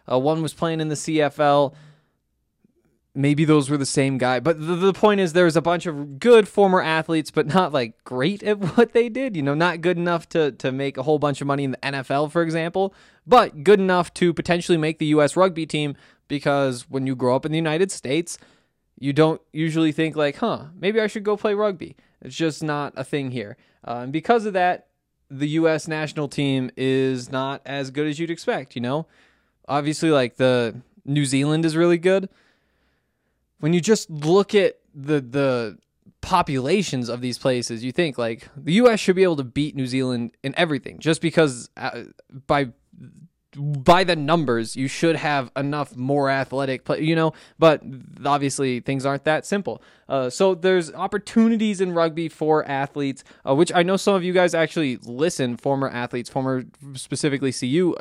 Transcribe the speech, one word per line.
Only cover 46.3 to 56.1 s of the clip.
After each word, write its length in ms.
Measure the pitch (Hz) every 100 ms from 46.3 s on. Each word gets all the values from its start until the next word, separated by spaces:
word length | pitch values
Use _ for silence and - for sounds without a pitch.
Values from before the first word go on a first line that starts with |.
athletic 540 | 135 131 131 135 127
play, 180 | - 135
you 140 | 156 165
know, 160 | 160 - - -
but 240 | 160 147 - 131 - -
obviously 540 | 139 143 139 - 135 123
things 260 | 139 135
aren't 200 | 135 139
that 200 | 156 156
simple. 380 | - 202 175 - _ _ -
Uh, 220 | 135 127
so 240 | - 190
there's 380 | 170 185 185 156
opportunities 840 | - 185 202 - 226 226 226 214 185
in 120 | 185
rugby 360 | 170 165 156 160
for 360 | - 156 156 143
athletes, 560 | 135 143 147 139 135 - -
uh, 80 | -
which 200 | 139 175
I 80 | 180
know 140 | 175 190
some 180 | 208
of 80 | 196
you 100 | 180
guys 220 | 180 180
actually 440 | 165 160 170 143 120
listen, 580 | 117 123 170 - 123 120
former 320 | 139 135 135
athletes, 420 | 120 120